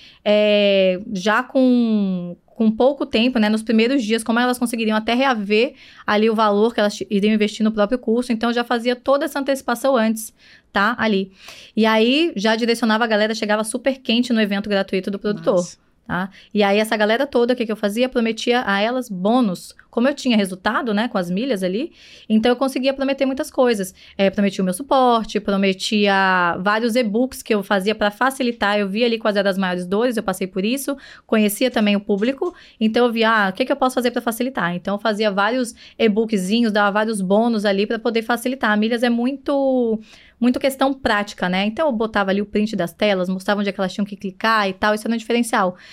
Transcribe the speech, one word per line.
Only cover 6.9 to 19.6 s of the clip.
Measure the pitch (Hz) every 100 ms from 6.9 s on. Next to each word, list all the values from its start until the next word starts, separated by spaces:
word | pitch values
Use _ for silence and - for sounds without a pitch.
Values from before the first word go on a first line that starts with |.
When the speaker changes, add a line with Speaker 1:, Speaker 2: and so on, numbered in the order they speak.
| 214 -
Speaker 1:
iriam | 202 208
investir | 220 208 -
no | 220
próprio | 214 202 -
curso. | - 233 247
Então, | 220 233
eu |
já | 233
fazia | 240 240 240
toda | 247 254 277
essa | 302 285
antecipação | 269 269 - 233 277 254
antes, | 220 220 - - - - _
tá? | 202 208 240
Ali. | 226 196 190 - - - - -
E |
aí, | 220 220 233 285 339 208
já | 220
direcionava | 226 233 233 226 214
a | 233
galera, | 214 214
chegava | 220 208 214
super | 214 247 277 269
quente | - 233 247
no | 220
evento | 214 202 214
gratuito | 196 196 190 196
do | 196
produtor. | 208 208 - -
Speaker 2:
Massa. | 175 - _ _ -
Speaker 1:
Tá? | 175 190 - -
E | 208
aí, | 196 202
essa | 220 220
galera | 214 233
toda, | 277 247 240
o | 247
que |
que | 226
eu | 208
fazia? | 208 214 254
Prometia | 254 226 226 247 240 202
a | 196
elas | 220 254 240
bônus. | 180 202 254 220 170